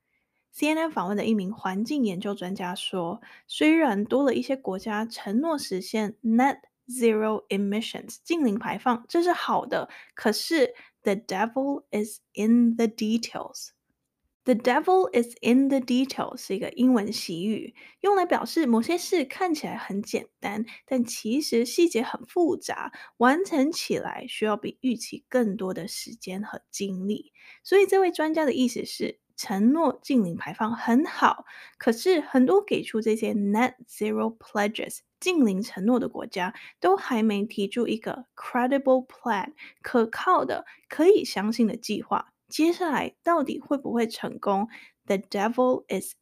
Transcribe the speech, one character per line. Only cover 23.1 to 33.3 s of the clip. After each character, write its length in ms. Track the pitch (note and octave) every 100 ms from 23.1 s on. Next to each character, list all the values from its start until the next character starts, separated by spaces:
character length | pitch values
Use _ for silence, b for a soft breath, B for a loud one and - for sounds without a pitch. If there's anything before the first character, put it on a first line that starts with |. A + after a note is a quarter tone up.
| -
完 260 | A#3+ D4+ G4
成 260 | D#4+ C4+
起 260 | E4+ - -
来 280 | - - B3+
需 180 | - G#3+
要 100 | G#3
比 200 | - -
预 140 | C4 A3
期 300 | - G#3 -
更 260 | B3+ A3+ F#3+
多 180 | F#3
的 140 | F#3 F3
时 280 | - - A#3
间 280 | - F#3
和 180 | G#3 - _
精 360 | - G3 F#3 F#3+
力。 260 | G#3+ - B B B
所 140 | - F#4+
以 60 | F#4+
这 120 | G4
位 120 | F#4+
专 220 | E4+ D#4
家 120 | D#4+ D4+
的 80 |
意 140 | - B3
思 180 | A#3 -
是， 340 | - - - _ -
承 360 | - G3 G#3+
诺 280 | D4+ D#4 -
净 220 | - C4
零 120 | F#3 E3+
排 180 | -
放 220 | E3 A3 A#3
很 280 | - A#3 E4
好， 400 | - - - - B B B
可 140 | -
是 300 | A#3 - F4+
很 240 | C#4+ C4 B3+
多 180 | F#4+
给 200 | G#4 -
出 180 | - A3
这 140 | A3 A3
些 180 | G#3+